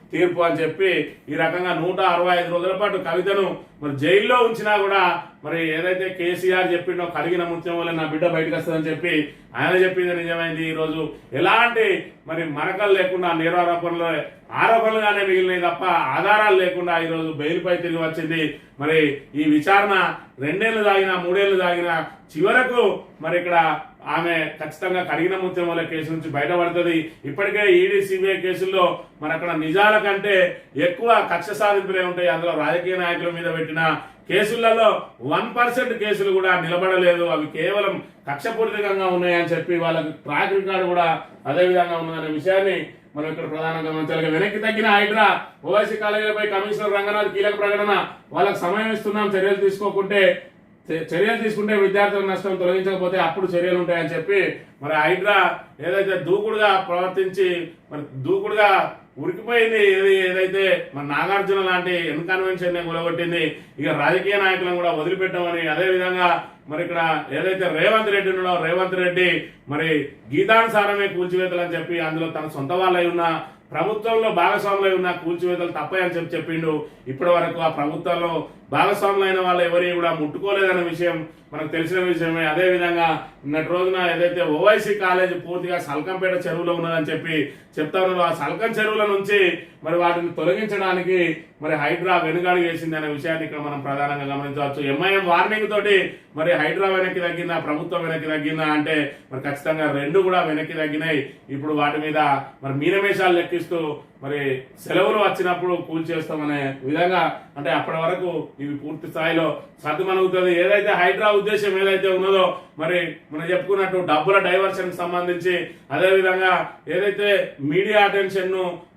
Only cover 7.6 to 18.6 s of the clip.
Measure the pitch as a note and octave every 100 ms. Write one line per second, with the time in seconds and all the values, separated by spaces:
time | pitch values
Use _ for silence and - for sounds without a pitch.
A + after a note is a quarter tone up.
7.6 | F3 E3+ E3+ D#3+ D#3 D3+ F3 D#3+ D#3+ E3+
8.6 | E3+ D#3+ D#3 D#3 F3 D#3 C#3+ - - A#2
9.6 | D#3 F#3 F#3 F#3 F3+ E3+ E3+ E3 E3 D#3+
10.6 | D#3+ D#3+ D#3 D#3 D#3 - - C3+ F#3 A3+
11.6 | A#3+ A3+ G#3 E3+ - - D3 E3 D#3+ D3
12.6 | E3+ F#3+ G3+ G3 F#3 F#3 F3+ D#3+ E3 F3
13.6 | F3 E3+ E3+ E3+ E3+ D3+ - - - B2
14.6 | G3 A3+ A3 A3 G#3 G3 G3 F#3 F#3 F3+
15.6 | F3 - F3+ E3 C#3+ D3 G3 G#3+ G#3 F#3+
16.6 | F3+ F3 F3 E3 E3 E3 D#3+ C#3+ D3+ F3
17.6 | F3+ E3+ E3+ E3 D#3 E3 D#3+ E3 D3 -